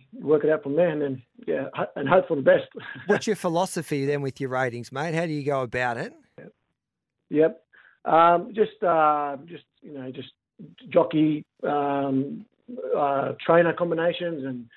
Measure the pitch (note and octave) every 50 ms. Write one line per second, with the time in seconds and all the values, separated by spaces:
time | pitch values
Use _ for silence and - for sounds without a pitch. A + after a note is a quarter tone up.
0 | - _ - C4+ C#3 C3+ D#3 D3 D3 D3+ D#3 D3+ - C#3+ C#3 D#3+ F3+ E3+ D3+ D3+
1 | C#3+ C#3 C3 C3 - _ _ - - - D#3+ C#3+ C3+ - - - F3 - - -
2 | C#3 C3+ F3 F#3 F3+ - E3 C#3+ C3+ F3 F#3 D3+ - - - - - - - C3
3 | - - G#3 G3+ - A3+ G3+ - - F3+ D#3+ E3+ F#3+ F3+ - F3+ C#3+ - D3+ C#3
4 | C3+ C#3+ D3 C#3+ C#3 C3+ - - C#3+ B2+ B2+ B2+ C3 B2+ A2+ A#2+ A#2 - C3 C3+
5 | D3+ E3+ D#3 D#3+ F3 E3 D3+ D3 C3+ C#3+ C#3+ C3+ C3 A#2 - B2 B2+ B2 A#2 A#2+
6 | E3 B3+ D#4+ D#4+ _ _ _ - - F#3+ - _ _ _ _ _ _ _ _ _
7 | _ _ _ _ _ - D3+ D3+ D#3 E3 E3 - _ _ _ - - _ _ _
8 | - - D#3 E3 E3+ E3+ F3 E3+ F#3 B3 G3 A3 G#3+ - - - G#3 F3 E3 D#3+
9 | D#3 D3+ D3+ D3 D3 C#3+ C#3 C3+ D3+ E3+ E3+ C#3 - _ _ _ - - D3 C3+
10 | B2+ C3 B2+ C#3 A#2+ - _ _ _ _ _ - F3+ D3+ - _ C4 - - F3
11 | E3 - - D3+ D#3 D#3 D3+ D3+ - _ _ _ - E3+ D3 D3 C#3+ C#3+ C#3 C#3
12 | C#3 C#3 C3+ C3+ C#3 C#3+ D3+ - - _ _ _ _ - B3 - C3 B2+ - D#3+
13 | D3 C#3+ C#3 C3+ C3+ C3 C3 - - - E3 E3+ E3+ E3+ D#3+ - F3 E3+ E3 D#3+
14 | E3 F3 E3 - F3 E3+ E3 C#3+ C3 C3+ B2+ B2 A#2 A#2 _